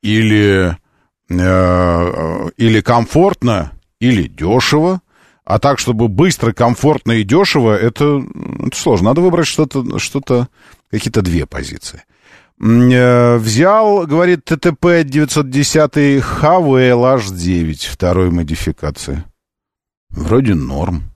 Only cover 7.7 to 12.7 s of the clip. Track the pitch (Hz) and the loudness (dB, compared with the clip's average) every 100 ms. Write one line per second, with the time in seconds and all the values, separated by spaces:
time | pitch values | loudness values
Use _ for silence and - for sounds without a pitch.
7.7 | 104 110 113 147 143 - - - - - | 2 0 0 -2 0 -6 -12 -12 -8 -8
8.7 | - - 107 95 143 180 175 156 - 156 | -4 0 2 2 2 2 0 -2 -2 -2
9.7 | 139 123 - - 143 135 123 123 _ _ | -2 -6 -6 -6 -8 -2 -2 -2 _ _
10.7 | _ _ 113 - 110 90 82 71 67 64 | _ _ -8 -4 -2 -2 -2 -4 -10 -12
11.7 | - - - _ _ _ - _ _ 107 | -14 -16 -20 _ _ _ -20 _ _ 0